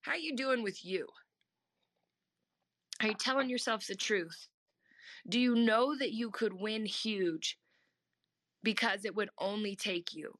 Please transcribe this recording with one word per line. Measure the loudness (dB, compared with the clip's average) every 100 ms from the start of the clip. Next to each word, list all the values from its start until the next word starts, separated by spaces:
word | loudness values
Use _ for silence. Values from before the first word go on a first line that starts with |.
How | -2 -2
you | -2 -2
doing | 2 2
with | 0 -4 -4
you? | -4 -4 -12 _ _ _ _ _ _ _ _ _ _ _ _ _ _ _ _ _ -2
Are | -2
you |
telling | 0 2 2 2
yourself | 0 0 -2 -2
the | -6
truth? | 0 0 0 -8 -18 _ _ _ _ _ -20 -18 -2
Do | 4
you | 6 6
know | 6 6 4 2
that | -2
you | -2 -4
could | 0 -2
win | 0 -4 -2 -2
huge | -2 -2 0 0 0 -4 -8 _ _ _ _ _ _ _ _ _ _
because | -2 2 0 0 -2
it | -4
would | -4 -2
only | -4 -2 -4 -4
take | -2 -2 -4
you? | -8 -12 -14